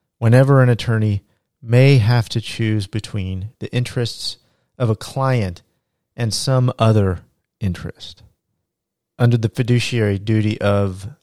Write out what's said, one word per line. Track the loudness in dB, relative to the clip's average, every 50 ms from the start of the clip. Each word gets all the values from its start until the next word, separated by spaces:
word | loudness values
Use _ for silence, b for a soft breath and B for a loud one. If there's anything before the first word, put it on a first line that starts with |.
| _ _ _ -2
whenever | 2 4 6 6 6 6 6 4 4
an | 4
attorney | 2 0 0 -2 -2 0 0 0 -2 -2 -4 _ _ _ _ _ _ _ -6
may | 0 2 4 6 6 6 4
have | 4 2 2 0 0 -2
to | -4 -8
choose | -8 -8 -6 -4 -2 -2 0 -2 -2
between | -4 -6 -8 -8 -6 -8 -6 -6 -6 -6 -8 -10 -12 -12 -12
the | -12 -6 -4
interests | -4 -4 -4 -4 -4 -4 -4 -6 -8 -10 -10 -12 -12 _ _ _ _ _ _ _ -4
of | -2 -2
a | -2
client | -2 -6 -10 -6 -4 -2 0 0 0 -2 -2 -6 -10 _ _ _ _ _ _ _ _ _ _ _
and | -6 -4 -4 -4
some | -4 -2 0 0 2 2 0 0 2
other | 2 2 4 4 2 0 -2 -4 -8 _ _ _ _ _ _ -8
interest. | -6 -6 -6 -6 -8 -14 -14 _ -20 -20 -20 _ _ -20 _ _ _ _ _ _ _ _ _ _ _ _ _ _ _ _ _ 0
Under | 2 2 2
the | 2 0 -2
fiduciary | -2 -2 -2 0 0 0 0 -2 -2 -2 0 0 0 -2
duty | -2 0 0 2 2 0 -2 -2
of | 0 0 2 2 0 -2 -4 -8 -12 -16 -18 _